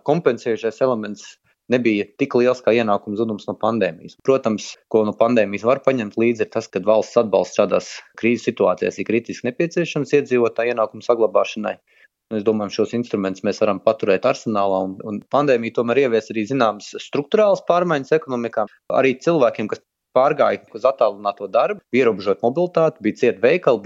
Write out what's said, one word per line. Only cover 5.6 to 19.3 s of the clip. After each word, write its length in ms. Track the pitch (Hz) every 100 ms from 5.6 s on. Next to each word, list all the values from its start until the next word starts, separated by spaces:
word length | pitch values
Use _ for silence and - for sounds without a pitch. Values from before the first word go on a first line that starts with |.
| 113
var 140 | 135
paņemt 320 | - 131 101 -
līdzi, 240 | 117 113
ir 60 | 104
tas, 160 | 117 -
ka 80 | 98
valsts 340 | 98 110 - 120
atbalsts 400 | 113 92 90 -
šādās 300 | 98 92 - - - -
krīzes 260 | 117 117 -
situācijās 500 | - 92 90 95 -
ir 80 | 101
kritiski 400 | 113 - - 120
nepieciešams 680 | 123 170 180 165 151 131 147
iedzīvotāju 560 | 123 123 113 - 117 117
ienākumu 260 | 107 110
saglabāšanai. 720 | - 117 107 101 98 110 101 95 _ _ _ _ - 110
Es 100 | 104
domāju, 300 | 110 98 -
šos 180 | 104
instrumentus 480 | 120 120 101 95 95
mēs 160 | 107 95
varam 180 | 104 95
paturēt 460 | - 107 107 95 123
arsenālā, 480 | 139 120 104 98 95 95
un, 80 | 95
un 160 | 110 101 -
pandēmija 480 | 135 147 120 113 127
tomēr 240 | 117 123
ievies 260 | 131 110 -
arī 160 | 110 104
zināmas 400 | 135 113 101 - -
struktūrālas 640 | - 135 147 214 208 185 -
pārmaiņas 480 | 175 180 147 131 156
ekonomikā. 480 | 135 123 117 - 104 _ -
Arī 220 | 131 135 127
cilvēkiem, 460 | -